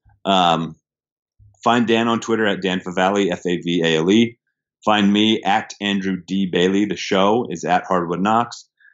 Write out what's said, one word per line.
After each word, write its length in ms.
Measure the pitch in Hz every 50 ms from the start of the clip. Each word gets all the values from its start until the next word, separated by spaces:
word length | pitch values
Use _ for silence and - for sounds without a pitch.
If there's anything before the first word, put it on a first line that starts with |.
| _ _ _ _ -
Um, 500 | - 98 92 87 85 82 80 82 80 - _ _ _ _ _ _ _ _ _ _ _ _ _ - - _ _ -
find 220 | 120 117 120 117
Dan 220 | 104 113 113 117
on 120 | 117 117 113
Twitter 280 | - 117 113 110 110
at 140 | 101 95 92
Dan 180 | 95 95 90 90
Favale, 520 | - 90 87 92 92 95 101 101 98 87
F 140 | 87 - -
A 120 | 90 87
V 240 | 85 - 85 87 87 82
A 140 | 82 80
L 120 | 80 82 90
E. 300 | 104 117 117 117 - _ _ _ _ _ _ _ _ _ -
Find 260 | 107 107 104 101 101
me 300 | 101 104 107 110 110 - -
at 300 | 95 101 110 - - - -
Andrew 340 | 101 101 101 98 95 95 95 90 -
D 200 | - 95 95 98 90
Bailey. 360 | 90 87 87 95 98 101 107
The 100 | 101 87
show 520 | - - - 101 95 95 101 110 123 120 -
is 160 | 78 80 -
at 180 | 78 90 - -
Hardwood 380 | - 95 90 87 82 87 87
Knocks. 480 | 95 107 110 117 120 120 - - - _ _ _ _ -